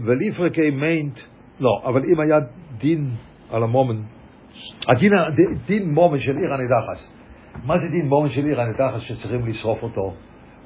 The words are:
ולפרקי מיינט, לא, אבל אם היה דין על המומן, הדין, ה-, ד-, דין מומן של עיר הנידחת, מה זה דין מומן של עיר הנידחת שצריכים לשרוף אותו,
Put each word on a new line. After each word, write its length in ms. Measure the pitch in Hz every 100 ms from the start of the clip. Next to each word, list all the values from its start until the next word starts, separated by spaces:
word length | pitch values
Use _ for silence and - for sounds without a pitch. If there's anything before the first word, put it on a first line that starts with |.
| 117
ולפרקי 640 | 127 208 - 170 160 156
מיינט, 500 | 139 151 165 147 123 - - - -
לא, 220 | 131 101 135
אבל 160 | 127 131
אם 60 | 165
היה 200 | 156 151 147 - - 113
דין 320 | 135 160 143 117 - - -
על 120 | 113
המומן, 380 | 113 123 131 110 107 - - - - - - - -
הדין, 260 | 123 196
ה-, 160 | 196 156
ד-, 360 | 151 185 - -
דין 240 | 214 185
מומן 280 | 147 175 143
של 180 | 135 147
עיר 160 | 175
הנידחת, 680 | 139 127 120 113 90 - - - - - - 120
מה 120 | 175
זה 120 | 160
דין 180 | 160 143
מומן 220 | 143 151
של 160 | 123 147
עיר 160 | 131
הנידחת 380 | 117 107 131 110
שצריכים 480 | - 110 104 123 117
לשרוף 360 | 113 110 110
אותו, 300 | 117 110 98 95 - - - -